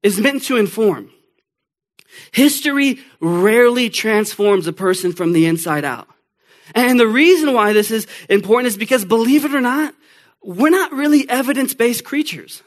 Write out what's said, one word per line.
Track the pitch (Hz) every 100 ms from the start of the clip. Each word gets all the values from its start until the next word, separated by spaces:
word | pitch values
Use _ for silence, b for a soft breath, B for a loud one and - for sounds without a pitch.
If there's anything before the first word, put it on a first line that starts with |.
is | 202 196
meant | 214 277 -
to | 247
inform. | 202 214 220 139 - _ _ _ _ _ _ _ _ _ B B B
History | - 285 285 302 277 277 247 B B
rarely | 165 175 196 226 240 247 240
transforms | - 220 214 214 - 202 202 165
a |
person | 160 190 185 180
from | 175 170
the | 170 165
inside | 165 165 151 143
out. | 120 - _ _ _ b b b
And | 220 247 247
the | 226
reason | 233 330 359 302
why | 247 208
this | 214 208
is | 220 214 B B
important | 202 190 233 247
is | 196
because, | 214 254 190
believe | 226 226 294 285
it |
or | 277
not, | 247 269 311 - b b b b
we're | - 180 294
not | 370 349
really | 285 294 294 269
evidence-based | 240 254 269 262 - 233 240
creatures. | - 285 302 151 - -